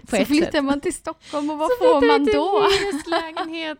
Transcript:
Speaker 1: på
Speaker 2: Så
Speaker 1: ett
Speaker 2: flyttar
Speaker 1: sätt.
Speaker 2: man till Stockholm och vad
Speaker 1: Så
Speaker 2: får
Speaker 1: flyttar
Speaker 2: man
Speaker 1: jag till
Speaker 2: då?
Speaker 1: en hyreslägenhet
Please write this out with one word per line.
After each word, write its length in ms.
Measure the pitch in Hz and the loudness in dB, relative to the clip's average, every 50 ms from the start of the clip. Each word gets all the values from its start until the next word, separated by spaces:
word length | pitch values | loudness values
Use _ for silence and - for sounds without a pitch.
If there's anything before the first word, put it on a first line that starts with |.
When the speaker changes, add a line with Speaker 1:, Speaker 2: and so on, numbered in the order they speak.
Speaker 1:
på 60 | - | -8
Speaker 2:
Så 80 | - - | -4 -2
Speaker 1:
ett 120 | 277 254 | -2 0
Speaker 2:
flyttar 240 | - 285 302 339 - | 0 0 0 0 0
Speaker 1:
sätt. 120 | - 302 277 | 0 0 0
Speaker 2:
man 160 | 269 285 285 | 0 -2 -2
till 120 | - 370 - | -4 -6 -6
Stockholm 560 | - - 320 320 _ - - - 294 294 302 | -6 -8 -12 -14 _ -12 -8 -6 -6 -4 -4
och 80 | 311 | -4
vad 120 | 294 311 349 | -2 -2 -2
Speaker 1:
Så 160 | 494 480 - | 0 2 4
Speaker 2:
får 140 | 508 330 277 | 4 6 6
Speaker 1:
flyttar 180 | - - 285 277 | 6 4 4 4
Speaker 2:
man 60 | 285 | 2
Speaker 1:
jag 20 | |
till 80 | 427 415 | 2 2
Speaker 2:
då? 260 | 285 320 381 403 415 415 | 2 0 0 2 2 2
Speaker 1:
en 300 | 392 392 392 302 302 285 | 2 2 0 0 -4 -6
hyreslägenhet 840 | 302 - 339 339 330 330 320 320 339 370 320 320 330 320 311 302 | -6 -6 -4 -4 -4 -4 -6 -8 -8 -8 -8 -8 -8 -8 -10 -10